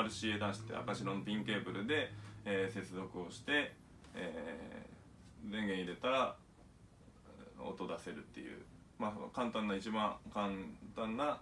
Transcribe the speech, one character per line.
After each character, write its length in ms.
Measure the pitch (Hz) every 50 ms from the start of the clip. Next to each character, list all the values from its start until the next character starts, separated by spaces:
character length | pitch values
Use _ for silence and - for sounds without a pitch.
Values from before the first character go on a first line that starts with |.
ー 20 | 110
ル 80 | 107
シ 160 | 98 92 107
ー 60 | 110 104
エ 20 |
ー 40 | 104
端 180 | 104 101 98
子 20 | -
っ 20 | -
て 120 | - -
赤 180 | - - 107 98
白 220 | - 98 98 98
の 60 | 98
ピ 120 | 92 104 107
ン 120 | 107 101
ケ 80 | 113 107
ー 100 | 98 90
ブ 80 | 92
ル 160 | 90 95 104
で、 240 | 127 156 151 - - - - - - - - -
え 260 | 104 98 95 95 95
ー、 40 | -
接 200 | 98 90 92 90
続 280 | 92 95 90 - 92
を 100 | 87 85
し 100 | - - -
て、 280 | - 147 147 131 - - - - - - - - - -
え 720 | - 90 85 80 80 76 80 73 - - - - - - - - - - - - - - - - - -
ー、 40 | 104
電 100 | 101 110 107
源 200 | 98 95 92 90
入 60 | 87
れ 60 | 87
た 140 | - - 127
ら 260 | 135 131 120 - - - - - - - - - - - - - - - - - - - - - - - - - -
音 300 | - - 101 92 - 92
出 120 | - - -
せ 120 | - -
る 60 | 76
っ 20 | -
て 220 | - - - -
い 120 | - - -
う、 40 | - - - - - - - - -
ま 80 | 113
あ、 280 | 104 107 107 95 - -
簡 140 | 127 123 113
単 180 | 107 113 107 104
な、 60 | 98
一 140 | 95 101 113
番 240 | 110 110 107 - - - - - -
簡 160 | 104 101 98 98 95 92 76 73 - - - -
単 220 | - 113 110 110
な、 240 | 131 147 147 - -